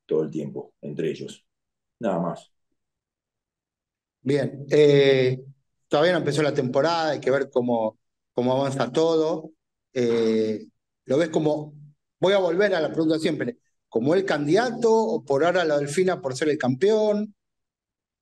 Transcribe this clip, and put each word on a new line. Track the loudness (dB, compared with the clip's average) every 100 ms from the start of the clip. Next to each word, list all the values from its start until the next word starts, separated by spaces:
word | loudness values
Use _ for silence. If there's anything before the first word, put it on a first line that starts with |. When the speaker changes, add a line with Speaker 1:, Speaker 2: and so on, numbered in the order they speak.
Speaker 1:
todo | -4 -2
el | -2
tiempo | -6 -10 -10 -14 _
entre | -12 -6 -6
ellos. | -6 -12 -18 _ _ _ _ _ -8
Nada | -4 -4
más. | -4 -8 -16 _ _ _ _ _ _ _ _ _ _ _ _ _ _ _ _ _
Speaker 2:
Bien, | -2 -2 -2 -6 0
eh, | 6 8 8 6 4 2 -2 -8 -20 _ _ -4
todavía | 0 2
no | 0
empezó | -2 -2
la | 0
temporada, | 0 -2 0 0 0 -2
hay | -2
que | 0
ver | -2 0
cómo, | -2 0 -2 -4 -8 _ _ _
cómo | -4 0
avanza | 0 -2 -2 -2
todo. | 0 2 2 0 -4 -10 _ _ _ _
Eh, | -4 0 0 0 0 -2 -6 -10 _ _ _ -2
¿lo | -2
ves | 0
como, | 0 0 -2 -6 -16 -20 _ _ -2
voy | 0
a | 2
volver | 2 0 0
a | 0
la | -2
pregunta | -2 0 0
siempre, | -2 -4 -6 -10 _ _ _
como | -2 0
el | 0
candidato | 0 -2 0 2 0 0 2
o | 2 0 -4
por | -2 0
ahora | 2 2
la | 0 0
Delfina | -2 0 0 0
por | -4 -4
ser | -2
el | 0
campeón? | -2 0 2 2 2 0 -4 -12 _ _ _ _ _ _ _ _